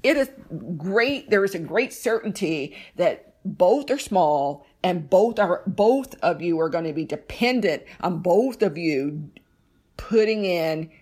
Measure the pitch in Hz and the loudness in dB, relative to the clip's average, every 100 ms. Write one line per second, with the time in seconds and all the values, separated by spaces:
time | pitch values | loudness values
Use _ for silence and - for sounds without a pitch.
0 | 254 294 269 - - 165 113 156 180 208 | 2 2 0 -6 -14 -12 -10 -8 -2 2
1 | 254 277 - 202 196 190 151 165 262 - | 2 -2 0 2 2 -2 -4 -2 -2 -4
2 | - 226 214 - 170 156 131 - - - | -2 -2 -4 -4 -2 -2 -6 -12 -12 -2
3 | 170 - - _ 190 151 180 277 277 277 | -2 -2 -8 _ -10 2 4 4 0 -4
4 | - 190 156 147 143 143 - _ 185 180 | 0 2 2 2 0 -4 -14 _ -2 -2
5 | 143 185 233 226 185 180 202 190 214 269 | 2 4 4 2 0 0 -2 2 4 2
6 | 262 - 170 156 170 160 160 165 160 151 | -2 -4 -2 0 -2 0 0 -2 -4 -6
7 | 156 147 - - 240 254 190 147 - - | -6 -8 -10 -2 0 2 0 -2 -6 -6
8 | 180 160 180 190 262 - 196 151 160 139 | -4 -2 2 4 2 0 -2 0 -2 -2
9 | 143 151 147 - _ _ _ _ _ - | -2 -6 -12 -18 _ _ _ _ _ -18
10 | - 220 214 214 196 175 160 160 160 _ | 0 2 2 0 -2 0 -2 -4 -8 _